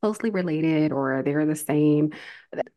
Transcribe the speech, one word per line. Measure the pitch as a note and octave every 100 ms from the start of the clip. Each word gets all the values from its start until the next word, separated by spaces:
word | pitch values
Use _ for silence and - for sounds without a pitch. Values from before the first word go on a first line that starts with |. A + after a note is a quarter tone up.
closely | G#3+ G#3+ A3+
related | G3 F3 D#3 D#3+ D#3 D#3
or | C3+ C3+ C3+
they're | C#3 D3 D3+
the | D3+
same, | - D3+ D3+ D3 D3+ - - - _ - -